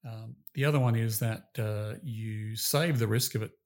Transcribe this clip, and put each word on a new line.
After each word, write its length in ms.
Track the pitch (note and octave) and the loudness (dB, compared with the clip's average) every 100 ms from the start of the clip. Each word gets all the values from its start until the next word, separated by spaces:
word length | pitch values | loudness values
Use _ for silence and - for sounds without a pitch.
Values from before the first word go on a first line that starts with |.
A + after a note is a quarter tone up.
| A2+ | -12
Um, 300 | A2 A2+ B2 - | -12 -12 -14 -12
the 120 | - C#3 | -2 2
other 160 | D3 | 4
one 160 | B2 A2+ | 4 4
is 220 | A2+ A2 | 2 0
that, 240 | A#2 A2 - - | 0 -2 -6 -4
uh, 360 | G#2+ G#2 G#2+ - | -4 -2 -6 -8
you 540 | D#3 A2 A2 G#2+ G#2+ A2+ | -8 -6 -6 -6 -6 -4
save 420 | - C#3+ E3+ C3+ | 0 2 2 2
the 80 | A2+ | 4
risk 280 | A2 - G#2+ | 2 2 -2
of 60 | |
it 100 | G#2+ - | -4 -10